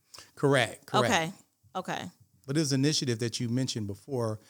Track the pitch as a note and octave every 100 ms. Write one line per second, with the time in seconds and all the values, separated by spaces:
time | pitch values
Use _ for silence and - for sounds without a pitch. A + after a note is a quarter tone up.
0 | _ - - - C#3+ C#3 A2+ - - -
1 | A#2 E3+ D#3+ G3 _ _ _ F#3+ F#3 E3
2 | F3+ - _ _ - C#3+ D3+ C3+ C#3 D3+
3 | C#3 A2+ A#2 - A#2+ B2 C3 A#2+ G2+ G2
4 | - C3 A2+ G#2+ -